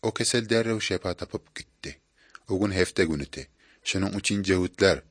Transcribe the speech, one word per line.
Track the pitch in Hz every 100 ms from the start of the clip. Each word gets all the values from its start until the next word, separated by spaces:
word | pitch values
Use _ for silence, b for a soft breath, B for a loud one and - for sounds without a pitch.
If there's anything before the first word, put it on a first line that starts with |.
O | 113
kesel | - 117 123 113
därreo | 113 113 110
şefa | - 92 92
tapyp | 87 - - _
gitdi. | - - _ - - _ B B B _
O | 95
gün | 101
hefte | 95 90 -
günüdi. | 90 78 69 - 65 b b b
Şonuň | - 95 95 101
üçin | - 101
Jewitler | 95 95 90 - 98 76 -